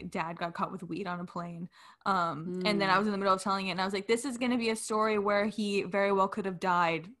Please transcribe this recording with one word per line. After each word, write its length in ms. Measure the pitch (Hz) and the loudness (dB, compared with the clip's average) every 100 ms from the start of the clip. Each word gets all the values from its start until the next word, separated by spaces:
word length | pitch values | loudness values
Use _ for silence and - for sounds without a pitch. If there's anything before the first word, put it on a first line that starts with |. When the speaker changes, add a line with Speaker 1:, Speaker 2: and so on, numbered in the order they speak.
| 180 | -8
Speaker 1:
dad 280 | 196 165 170 | -6 -6 -6
got 140 | 170 170 | -6 -4
caught 160 | 170 | -6
with 100 | 185 | -6
weed 220 | 170 170 185 | -8 -6 -4
on 140 | 175 | -6
a 60 | 175 | -6
plane. 440 | 175 175 170 180 - - - 196 | -8 -10 -10 -12 -14 -20 -6 0
Um, 560 | 185 170 147 175 180 185 | 2 0 -2 -6 -2 0
and 160 | 208 | 2
then 80 | 190 | 4
I 60 | 185 | 4
Speaker 2:
Mm. 40 | |
Speaker 1:
was 80 | 214 | 4
in 40 | |
the 60 | 196 | 2
middle 140 | 196 | 2
of 100 | 190 | 2
telling 240 | 202 196 190 | 2 0 0
it, 40 | |
and 100 | 180 | -2
I 40 | 190 | 0
was 80 | |
like, 140 | 196 202 | -2 0
"This 180 | 233 277 | 0 0
is 120 | 240 | -2
gonna 180 | 254 247 | 0 0
be 120 | 226 | 0
a 60 | 220 | -2
story 440 | - 214 220 214 | -2 0 2 2
where 260 | 202 202 208 | 2 2 2
he 380 | 208 208 202 | -2 0 0
very 280 | 180 196 202 | 0 2 4
well 160 | 196 190 | 4 2
could 160 | 214 190 | 0 -4
have 140 | 175 | -2
died 520 | 190 175 170 165 170 254 | 0 2 2 0 -6 -18